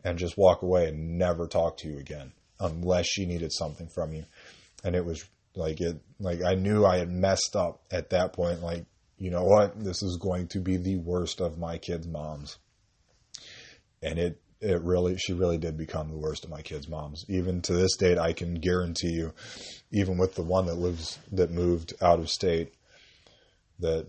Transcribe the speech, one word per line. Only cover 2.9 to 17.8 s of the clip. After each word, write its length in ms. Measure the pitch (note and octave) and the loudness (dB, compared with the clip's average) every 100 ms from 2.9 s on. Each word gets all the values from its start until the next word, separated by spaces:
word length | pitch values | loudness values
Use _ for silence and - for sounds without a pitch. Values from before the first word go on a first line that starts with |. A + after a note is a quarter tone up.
| F2+ F2 | 2 2
she 180 | - F#2 | -2 -2
needed 280 | E2+ D#2+ | -2 -4
something 340 | - D#2 D2+ E2 | -4 -6 -8 -10
from 240 | - D#2+ | -6 -6
you. 140 | D#2 - - - - - - | -8 -12 -20 -20 -20 -20 -8
And 140 | G2 F2+ | -2 -2
it 80 | E2+ | -2
was, 180 | D#2+ - _ _ F#2 | -6 -10 _ _ -6
like, 240 | D#2+ D#2 | -4 -2
it, 220 | E2+ D#2+ - - | -2 -4 -14 -8
like, 240 | F#2+ F2 | -4 0
I 120 | F2+ F#2+ | 2 2
knew 280 | G2 G#2+ | 4 6
I 140 | G2+ F2+ | 6 6
had 120 | F2 | 0
messed 460 | F2+ F#2+ F#2+ - G2+ | 0 2 2 0 0
up 280 | F2 - _ | -2 -4 _
at 200 | F2+ D#2+ | -6 0
that 240 | F2+ F2+ | 0 0
point. 280 | - F2 E2+ | 0 -2 -2
Like, 240 | E2+ E2+ E2+ _ _ _ | -4 -6 -8 _ _ _
you 140 | F#2 | -4
know 140 | F2 F#2 | 0 6
what? 360 | G#2 G2+ G2+ | 8 6 0
This 220 | G2+ F2 | -6 -4
is 140 | G2 F2 | -4 -2
going 320 | F#2+ F2+ F2 | -2 -2 -4
to 100 | G2 | -4
be 160 | F2+ F#2 | 0 0
the 220 | F#2 F#2+ | 0 -2
worst 420 | E2+ F2+ E2+ - | -2 -2 -2 -4
of 180 | F2 D#2+ | -4 -4
my 200 | E2 E2 | -8 -6
kids' 300 | - F2 E2+ | -6 -6 -6
moms. 500 | D#2 D2+ D2 D2 - _ _ _ _ _ _ _ - - - - - _ _ | -8 -8 -10 -14 -18 _ _ _ _ _ _ _ -18 -16 -20 -20 -20 _ _
And 180 | D#2 E2 | -6 -2
it, 220 | F2 E2 _ _ | -2 -4 _ _
it 220 | G#2+ F2 | -2 0
really, 360 | E2+ F2+ F2+ F#2 | 2 2 2 -2
she 140 | - | -4
really 260 | F2+ F2+ E2 | 0 0 0
did 200 | E2 D#2 | -2 -6
become 320 | D#2+ D#2+ D#2 | -6 -6 -8
the 80 | D#2 | -6
worst 260 | D2+ D2 | -6 -6
of 60 | E2 | -12
my 120 | D2+ | -14
kids' 280 | D2+ D2+ D2 | -10 -12 -10
moms. 340 | D#2 D2+ D#2 - | -10 -10 -12 -2
Even 320 | F#2+ F2+ F2+ | -2 0 -2
to 120 | - | 0
this 220 | F2 | 2